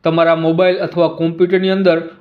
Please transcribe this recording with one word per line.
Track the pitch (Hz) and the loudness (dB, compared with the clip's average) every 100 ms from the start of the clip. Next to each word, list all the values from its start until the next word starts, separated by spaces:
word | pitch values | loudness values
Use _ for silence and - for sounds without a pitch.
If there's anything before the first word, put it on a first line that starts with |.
તમારા | 165 165 165 165 | -2 2 2 2
મોબાઈલ | 160 165 185 185 | 0 2 0 0
અથવા | 170 175 165 | -4 -2 -2
કોમ્પ્યુટરની | 170 165 165 175 190 190 | 0 -6 0 0 0 0
અંદર | 190 185 165 165 - | 0 2 0 -4 -18